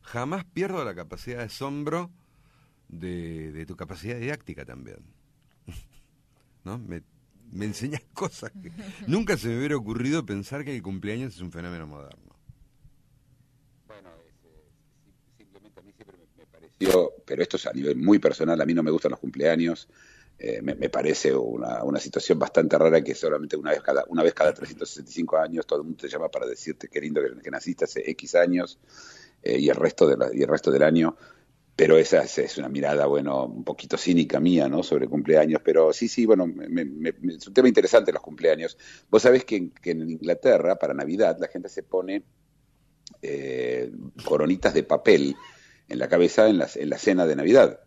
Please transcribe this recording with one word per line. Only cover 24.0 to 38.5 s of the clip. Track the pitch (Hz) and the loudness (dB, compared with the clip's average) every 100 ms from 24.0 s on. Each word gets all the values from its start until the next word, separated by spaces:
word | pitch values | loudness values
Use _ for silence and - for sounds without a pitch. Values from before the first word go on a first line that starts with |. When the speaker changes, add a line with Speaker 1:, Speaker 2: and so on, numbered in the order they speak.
| - | -2
Speaker 3:
una | 82 | 2
vez | 80 - | 2 4
cada | 76 | 0
trescientos | 76 73 - 82 | 0 -12 -12 -12
sesenta | 76 69 | -12 -14
y | - | -8
cinco | 82 80 | -2 0
años | 80 82 - | -2 -4 -4
todo | 76 | -4
el | 78 | -6
mundo | 76 | -10
te | 71 | -10
llama | 76 80 | -8 -6
para | 67 62 | -6 -6
decirte | 60 - 76 69 | -8 -10 -10 -8
qué | - | -8
lindo | 76 73 | -4 -2
que, | 67 62 | -2 -6
que | - | -12
naciste | 69 - - - | -10 -8 -4 -4
hace | - - | -4 -8
X | - - 87 | -8 -2 2
años, | 87 87 - - _ - - - - _ | 4 2 -2 -12 _ -20 -20 -20 -20 _
eh, | 50 64 | -4 2
y | 71 | 2
el | 64 | 4
resto | 78 - 80 | 0 4 4
de | 62 | 4
la, | 62 | 0
y | 60 | 0
el | 71 | 0
resto | 78 - | 2 2
del | 67 | 4
año. | 78 82 80 - - _ _ _ _ - | 4 4 2 -2 -20 _ _ _ _ 2
Pero | 80 80 | 8 8
esa | 80 80 | 8 2
es, | 65 - | 2 -4
es | 69 - | -4 -4
una | 67 | -6
mirada, | 69 71 73 71 | -4 0 2 2
bueno, | 71 69 67 64 | 2 0 -4 -4
un | - | -8
poquito | - - - - | -10 -10 -6 -4
cínica | - 87 76 71 | 2 2 2 2
mía, | 82 85 69 | 4 4 2
¿no? | 71 | -2
Sobre | - 73 64 | 0 0 0
cumpleaños. | 71 76 78 78 78 - | -2 4 6 6 2 4
Pero | 78 80 | 6 6
sí, | 76 117 | 4 -2
sí, | - 110 | 0 4
bueno, | 101 87 | 4 4
me, | 80 80 | -4 -6
me, | 85 76 | -6 -6
me, | 73 82 - 87 80 | -6 -6 -4 -6 -8
es | - | 0
un | 101 | 4
tema | 127 | 6
interesante | 107 95 113 98 | 6 6 4 4
los | - | -4
cumpleaños. | - 76 82 | -8 -2 0